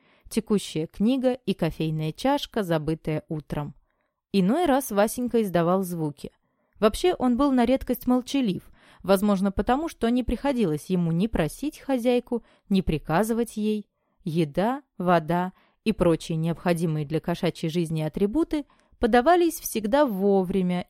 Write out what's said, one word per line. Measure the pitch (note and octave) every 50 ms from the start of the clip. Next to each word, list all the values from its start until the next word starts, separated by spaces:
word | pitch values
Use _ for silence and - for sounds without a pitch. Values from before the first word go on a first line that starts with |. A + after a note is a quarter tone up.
| _ _ _ _ - -
текущая | - A3 - - G#3+ F#3+ - - - D#3 D#3+
книга | - - - G3+ A#3 C4+ C4 B3 B3+ B3
и | - - G3 F#3
кофейная | - F3+ D#3 - - F#3+ E3 D#3 D#3 D#3 D#3 -
чашка, | - - C4 C#4+ C#4+ - - - A3+ G3
забытая | E3 E3 D#3 D3 D#3+ D#3+ - - E3 D#3 D3+ -
утром. | - E3 D3+ - - - D3 C#3+ - - _ _ _ _ _ _ _ _ _ _ _
Иной | - G3 F3+ F#3+ C4 E4+ F4+
раз | D4 B3+ C#4 C4+ -
Васенька | G#3 G3 G#3 A3+ - B3+ B3 A3+ - A#3
издавал | G#3+ F#3+ E3 F3 E3 E3+ F#3 G3 F#3+
звуки. | F3 F3+ E3 D#3 D3 - - - - _ _ _ _ _ _ _ _ _ -
Вообще | G#3 A3 G#3+ - - F4+ F4
он | - B3+ B3+ A#3+
был | A#3 C#4+ C#4+
на | C4 B3+ A#3
редкость | A#3 C4 C4 - - A#3+ - -
молчалив, | B3 B3 B3+ B3 - - C#4 B3+ G3 E3 - - - - _ _ - - - -
возможно, | F3+ G3+ F#3+ G#3 G#3 G3+ F3+ G3 G3
потому | - - G3+ - B3 C#4+ E4 D#4+
что | - - A#3 A#3
не | B3 B3+ A#3+
приходилось | - B3 - - C#4+ C4 B3 G#3+ D#3+ D3+ D3+ -
ему | - F#3 F3 E3+ E3
ни | E3 E3+ G3+
просить | A#3 - - D#3+ D3 - - C4+ D4+ - -
хозяйку, | - - C4+ B3 A3+ B3+ B3 B3 - - A#3+ A3+ - _ _ _ _ -
ни | G3 F#3+
приказывать | - - D#3+ C#3+ - - D#3 F3+ A3 A3 A3+ A3+ A#3 - -
ей. | G#3+ G#3 G#3+ G#3+ G#3 G3 _ _ _ _ _ _ _ -
Еда, | E3+ D3+ F3 D#3+ D3 C#3+ E3+ G3 A#3 C4 D4 - _ _
вода | - F3+ F3+ F3 E3+ D#3 D3+ E3+ F3 F3+ F#3 - _ _ _ _ _ -
и | A3
прочие | G3+ - F3+ E3+ D#3+ D#3 - - E3
необходимые | D#3+ D#3+ E3+ D#3+ - - F3+ E3+ D#3+ F3 E3 D#3 D3+ D3+
для | C#3+ D#3+ D#3
кошачьей | - F3+ E3+ - F#3 D#3+ - - - D#3+
жизни | D3 F3+ E3 D#3 D#3+ D#3
атрибуты | D#3 D#3 - F3+ G3 G3+ A#3 D#4 E4+ - D#4+ D4+ C4+ _ _ _ _ _ _ -
подавались | A#3+ A3+ A#3 A#3+ A#3+ D#4+ F4+ F4 F4 E4 - -
всегда | - - - A3 G3+ G3+ C4 C#4+ D4+
вовремя | B3 G3+ F#3 G3 G3+ G3 F#3+ F#3 F3 G3+ G3 F3+ F3+ F3+ F3 - _